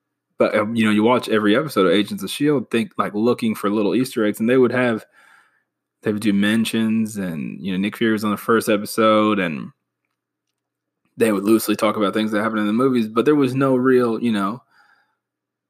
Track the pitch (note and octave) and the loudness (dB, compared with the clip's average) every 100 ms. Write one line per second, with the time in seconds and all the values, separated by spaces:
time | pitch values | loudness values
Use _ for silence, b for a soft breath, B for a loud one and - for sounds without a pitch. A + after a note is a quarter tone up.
0 | _ _ _ - A#2+ G#2+ G#2+ A#2 A2 G#2+ | _ _ _ -2 0 0 -2 0 0 2
1 | A2 B2 - A2 G#2 A2+ D#3 A2 F#2 F#2+ | 2 2 0 0 2 0 0 0 2 2
2 | G#2 G2+ F#2+ - D3 C#3+ A2 A#2 G#2+ - | 0 -6 -8 -4 0 0 -2 -4 -4 -6
3 | G2 G#2 A#2+ A#2 A2+ G#2 G2+ G#2+ G#2 G2+ | -6 -2 0 0 -2 -2 -2 0 0 0
4 | B2+ A#2+ G#2+ G#2 A2+ C3 B2 B2+ B2 A2 | -2 -2 -2 0 0 2 2 2 -2 -2
5 | - b b b b b b _ _ _ | -8 b b b b b b _ _ _
6 | A2+ G#2 G#2 G2+ G#2 A2+ A2 A2+ A2 A2+ | -6 -2 0 2 2 2 0 -2 0 0
7 | G#2+ G#2+ F#2 D#2+ A#1+ G1+ F2+ F#2 G2+ - | -2 -6 -8 -6 -10 -10 -6 -4 -4 0
8 | A2+ A2 G#2+ G2+ - A2+ G#2+ G#2 G#2 - | 0 0 -2 -4 0 0 2 -2 -2 0
9 | A2 G#2+ G#2+ G2+ F2 C#2+ A#1 - _ _ | 4 4 4 2 -2 -4 -12 -18 _ _
10 | _ _ _ _ _ _ _ _ _ _ | _ _ _ _ _ _ _ _ _ _
11 | _ - A2+ G2 G2+ A2 - G#2 G#2+ G#2+ | _ -2 0 2 2 2 2 0 0 0
12 | G2 A2 G#2+ G#2+ A2+ A2 G#2 A2+ C3+ B2 | 0 0 -2 -2 -2 -2 -2 0 0 0
13 | A2 A2 C#3+ D3+ C3 C3 C#3 C3 C3 B2+ | -2 0 2 2 2 0 0 2 4 4
14 | B2 A2 A#2 G#2 G2 B2 _ b b b | 2 -2 -2 -2 -2 -6 _ b b b
15 | b b _ _ _ _ _ | b b _ _ _ _ _